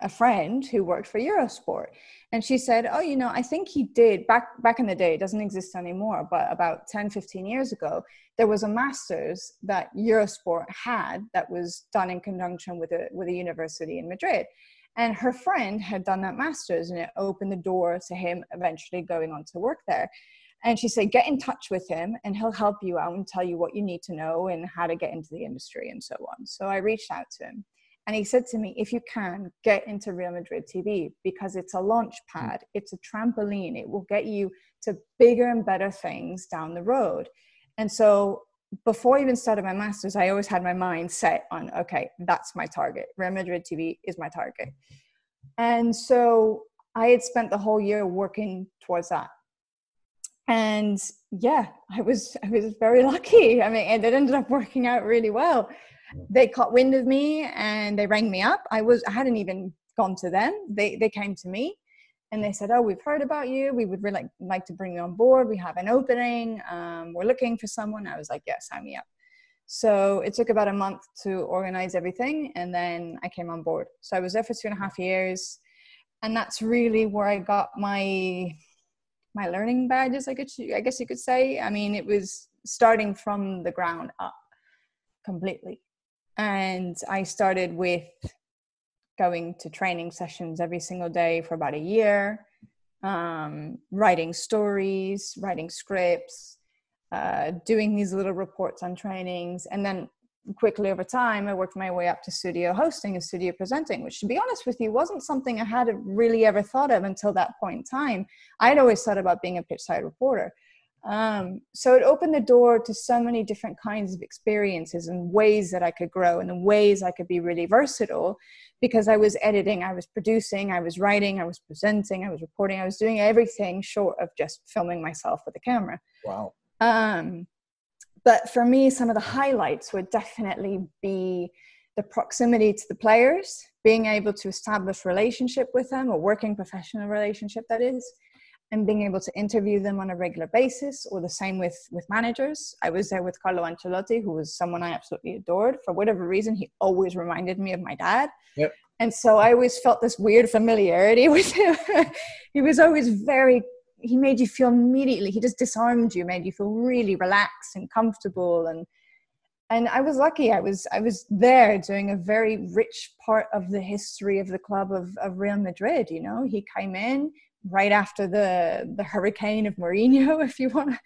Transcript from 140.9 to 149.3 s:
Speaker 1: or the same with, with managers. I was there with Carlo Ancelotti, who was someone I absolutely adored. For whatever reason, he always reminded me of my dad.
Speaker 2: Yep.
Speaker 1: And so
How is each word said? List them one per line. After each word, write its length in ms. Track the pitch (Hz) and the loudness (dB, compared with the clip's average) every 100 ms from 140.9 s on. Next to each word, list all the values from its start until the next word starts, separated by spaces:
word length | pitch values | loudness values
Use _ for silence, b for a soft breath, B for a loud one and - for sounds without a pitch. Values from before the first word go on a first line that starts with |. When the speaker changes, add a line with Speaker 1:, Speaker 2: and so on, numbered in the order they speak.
| 277 - | -10 -10
Speaker 1:
or 100 | 190 | -8
the 80 | 170 | -8
same 300 | - 190 190 | -6 -6 -4
with, 180 | 175 175 - | -4 -6 -12
with 120 | 175 - | -12 -4
managers. 640 | 214 233 233 277 302 - - | -2 -2 -2 -4 -6 -12 -6
I 80 | - | -4
was 220 | 170 208 | -2 -2
there 100 | 190 | -4
with 180 | 180 175 | -4 -4
Carlo 220 | 185 180 | -4 -2
Ancelotti, 600 | 170 170 185 185 190 233 | -4 -6 -6 -6 -2 -2
who 80 | 202 | -2
was 260 | 160 156 - | -6 -6 -6
someone 240 | 175 175 | -4 -4
I 80 | 190 | -4
absolutely 460 | - - 170 - 220 | -6 -8 -10 -10 -10
adored. 420 | 190 180 226 262 - | -4 0 0 0 -4
For 80 | |
whatever 340 | 175 214 190 175 | 0 0 0 -2
reason, 280 | 190 220 214 | -2 0 -4
he 160 | - _ | -6 _
always 340 | 190 185 190 180 | 2 2 0 -2
reminded 440 | 170 165 180 185 | -6 -4 -4 -4
me 140 | 190 | -4
of 60 | 185 | -6
my 140 | 180 | -8
dad. 380 | - 170 226 294 - b - | -4 0 2 0 -6 b -2
Speaker 2:
Yep. 160 | 151 b b - | -2 b b -4
Speaker 1:
And 140 | 226 | -2
so 240 | - 233 | 4 8